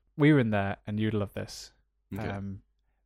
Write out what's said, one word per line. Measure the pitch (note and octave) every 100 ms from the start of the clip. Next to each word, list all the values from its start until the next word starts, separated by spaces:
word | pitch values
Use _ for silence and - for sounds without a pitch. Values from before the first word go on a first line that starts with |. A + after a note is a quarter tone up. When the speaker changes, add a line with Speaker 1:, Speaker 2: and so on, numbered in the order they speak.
| _ -
Speaker 1:
we | D3
were | D3
in | A#2
there, | G#2 G2 - -
and | G#2
you'd | A2 G#2+
love | G2+
this. | - G2+ - - _ _ _ _
Speaker 2:
Okay. | G2 G#2
Speaker 1:
Um, | G2+ G2 G2 - _ _ _